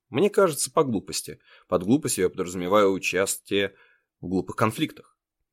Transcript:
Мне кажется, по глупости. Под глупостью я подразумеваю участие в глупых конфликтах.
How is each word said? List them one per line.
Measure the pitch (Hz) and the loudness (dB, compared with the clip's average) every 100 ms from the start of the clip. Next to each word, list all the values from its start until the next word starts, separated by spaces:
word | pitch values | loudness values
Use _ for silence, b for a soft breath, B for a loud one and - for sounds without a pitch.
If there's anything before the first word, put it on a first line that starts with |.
| _ | _
Мне | 113 196 | 0 0
кажется, | 202 190 143 - | 4 2 2 -2
по | - | 0
глупости. | 147 104 - 76 - 69 b b b | 0 0 -4 -8 -10 -16 b b b
Под | 90 | -2
глупостью | 90 139 147 - | 2 2 2 0
я | 92 | 0
подразумеваю | - 87 92 90 104 101 | 0 -6 -4 2 4 4
участие | 95 - 90 95 - - 98 98 b b b b _ | 2 -2 0 0 -4 -4 -2 -2 b b b b _
в | 87 | -4
глупых | 92 87 - | -4 -4 -2
конфликтах. | 110 - 156 - - _ _ _ _ | -2 0 -6 -6 -20 _ _ _ _